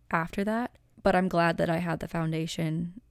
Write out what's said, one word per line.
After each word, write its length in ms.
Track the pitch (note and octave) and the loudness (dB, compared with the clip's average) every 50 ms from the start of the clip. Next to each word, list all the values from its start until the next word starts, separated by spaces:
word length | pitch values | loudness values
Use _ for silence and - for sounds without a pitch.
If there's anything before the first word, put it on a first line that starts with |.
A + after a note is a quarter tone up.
| _ _ | _ _
after 320 | - E3+ E3 E3+ - - | -2 -2 -2 -2 -4 -4
that, 340 | G3+ G#3+ A3 A3+ B3 - - _ _ _ _ - - | -2 -2 -2 -2 -4 -6 -10 _ _ _ _ 0 2
but 100 | G3 F#3 | 4 4
I'm 140 | F3+ F#3 F3+ | 4 2 2
glad 280 | - E3+ E3+ E3+ E3 E3+ | 2 4 4 4 4 2
that 120 | E3+ E3 | 2 2
I 60 | E3 | 2
had 240 | E3 F3 E3+ D#3+ - | 0 0 -2 -4 -4
the 80 | - D#3+ | -6 -6
foundation 920 | - E3+ E3 D#3+ D#3+ D#3+ D#3+ E3 - - E3 D#3 D#3 E3 E3+ F3 F3+ A3+ - _ | -4 -2 -2 -2 -2 -2 -4 -4 -4 -2 -2 -2 -2 -2 -4 -6 -10 -14 -20 _